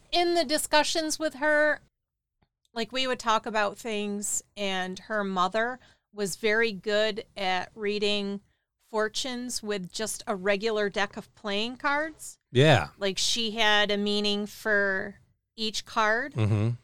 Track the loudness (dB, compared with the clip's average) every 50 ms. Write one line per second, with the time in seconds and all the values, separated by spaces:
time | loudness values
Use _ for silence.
0 | _ _ 0 2 2 4 4 2 2 2 0 -2 0 2 4 4 4 4 2 0
1 | -2 -2 -2 -2 -4 -4 -2 0 0 2 4 4 4 4 2 -2 _ _ _ _
2 | _ _ _ _ _ _ _ _ _ _ _ _ _ _ -6 -6 -4 -4 -2 -2
3 | -2 -2 -2 -2 0 2 2 2 0 0 0 0 0 0 -2 -6 -6 -6 -4 -4
4 | -4 -4 -4 -6 -4 -4 -4 -6 -6 _ _ -6 -4 -4 -2 -2 -4 -6 -8 -10
5 | -8 -4 -4 -2 -2 0 2 2 2 2 2 0 -2 -2 -4 -8 -14 -20 _ _
6 | _ _ -8 -6 -6 -6 -4 -2 0 2 2 2 2 0 -2 -4 -4 0 0 2
7 | 2 0 -2 -4 -8 _ -8 -4 -2 -2 -2 -2 -4 -6 -8 -6 -4 -2 0 0
8 | 0 0 0 0 -2 -4 -4 -6 -10 _ _ _ _ _ _ _ _ _ -2 -2
9 | 0 0 -2 -4 -4 -4 -6 -6 -6 -6 -6 -6 -4 -4 -4 -4 -4 -6 -8 -6
10 | -6 -6 -6 -6 -6 -6 -4 -2 0 0 0 2 0 0 0 0 0 0 0 -2
11 | -2 -2 -4 -10 -16 -16 _ _ -8 -4 -4 -2 -4 -4 -6 -4 -2 0 0 0
12 | -2 -4 -8 -14 -18 -18 -18 _ _ _ 4 6 8 8 8 6 4 0 -6 -6
13 | -6 -4 -2 -2 0 0 0 0 -2 -2 0 2 2 4 4 4 4 2 2 0
14 | 0 0 0 0 0 0 0 -2 -4 -6 -10 -6 -2 0 2 2 2 2 0 -2
15 | -4 -8 -12 -16 _ _ _ _ _ _ _ -6 -6 -4 -4 -6 -8 -4 0 2
16 | 2 4 2 2 0 -2 -2 0 2 2 2 2 2 0 -2 -4